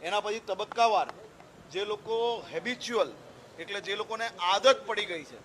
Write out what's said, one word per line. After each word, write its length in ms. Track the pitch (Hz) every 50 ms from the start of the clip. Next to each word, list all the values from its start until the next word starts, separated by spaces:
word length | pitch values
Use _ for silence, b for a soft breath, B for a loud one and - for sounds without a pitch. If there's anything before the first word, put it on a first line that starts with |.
એના 180 | 151 165 196 214
પછી 200 | - 214 214 226
તબક્કાવાર 680 | - - 190 185 208 208 - 226 233 233 214 185 147 123 - - - - - - - - - - - -
જે 140 | 147 185 202
લોકો 580 | 208 214 208 151 185 226 226 233 233 233 214 147 - 151
હેબિચ્યુઅલ, 580 | 165 175 226 247 - - 226 240 214 175 135 110 - - - - - - - - -
એટલે 220 | 165 175 202 202
જે 140 | 190 180 196
લોકોને 320 | 208 214 208 - 220 226 226
આદત 600 | 190 185 175 175 196 - - 262 262 - 214 202
પડી 180 | 220 202 208
ગઈ 180 | 180 175 165 147
છે 140 | - 123 113